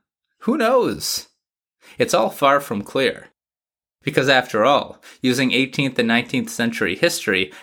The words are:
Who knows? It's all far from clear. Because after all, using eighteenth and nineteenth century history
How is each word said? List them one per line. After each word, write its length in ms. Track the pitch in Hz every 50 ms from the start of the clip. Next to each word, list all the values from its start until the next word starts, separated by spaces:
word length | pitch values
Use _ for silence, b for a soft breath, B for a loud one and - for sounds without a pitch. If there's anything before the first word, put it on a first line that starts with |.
| _ _ _ _ _ _ _ _
Who 160 | - - 254
knows? 720 | 320 226 226 262 262 226 147 104 - - - - - - - _ _ _ _ _ _ _ _ _ B B B B -
It's 160 | - - -
all 160 | 170 - -
far 300 | - - 147 139 139 139
from 220 | - - 117 101 104
clear. 460 | - - 135 135 107 - - - - _ _ _ _ _ _ _ _ _ _ _ _ _ _ _
Because 260 | 143 - - 135 135
after 360 | 135 127 123 - - 107 107
all, 380 | 131 143 123 - - - B B B B B
using 320 | - 127 123 123 135 127 -
eighteenth 460 | 123 135 131 - - 143 135 127 -
and 100 | 120 113
nineteenth 420 | 113 117 120 - - 127 113 -
century 460 | - - 117 117 117 - 110 90 90
history 560 | - - 175 - - - - 98 92 92 92 B B